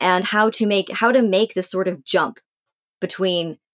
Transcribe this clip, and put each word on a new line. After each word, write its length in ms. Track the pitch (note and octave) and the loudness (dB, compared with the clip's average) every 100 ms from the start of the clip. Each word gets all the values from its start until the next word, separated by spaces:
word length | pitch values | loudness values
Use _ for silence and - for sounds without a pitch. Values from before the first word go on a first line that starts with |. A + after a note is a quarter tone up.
and 240 | F#3 F#3 G#3 | 0 0 0
how 240 | G#3+ A3 | 2 2
to 180 | - G#3 | 2 0
make, 240 | G3+ F#3+ | 0 -2
how 220 | - A3+ | 0 2
to 80 | B3+ | 4
make 320 | A3+ F#3+ A3 | 4 2 0
this 180 | F#3 F3+ | -2 -4
sort 160 | F#3 F#3 | -4 -4
of 160 | F3 | -6
jump 380 | - F#3 D3+ - _ _ _ _ _ _ | -2 0 0 -6 _ _ _ _ _ _
between 580 | F3+ - F#3 F3 E3 - _ | -8 -4 -2 -2 -4 -10 _